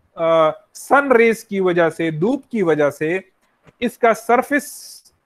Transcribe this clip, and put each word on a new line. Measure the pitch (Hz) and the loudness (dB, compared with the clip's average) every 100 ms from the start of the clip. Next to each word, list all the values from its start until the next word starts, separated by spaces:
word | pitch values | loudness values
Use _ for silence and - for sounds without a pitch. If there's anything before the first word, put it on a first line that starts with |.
| _ - | _ -6
अ, | 165 165 156 151 _ | 0 2 2 0 _
sun | - - 277 285 | -20 0 0 4
rays | 233 233 220 | 4 4 0
की | - 196 | -4 -2
वजह | 185 175 165 | 0 2 0
से, | 160 165 | -2 -4
धूप | 156 190 277 - | -2 -2 -4 -6
की | 226 | -4
वजह | 180 151 147 | 0 0 0
से | 135 156 185 185 _ _ _ _ _ | -2 -4 -6 -8 _ _ _ _ _
इसका | 233 - 233 | -8 0 0
surface | 220 - 240 247 285 - - - - _ _ | 0 0 -2 0 -4 -6 -14 -20 -20 _ _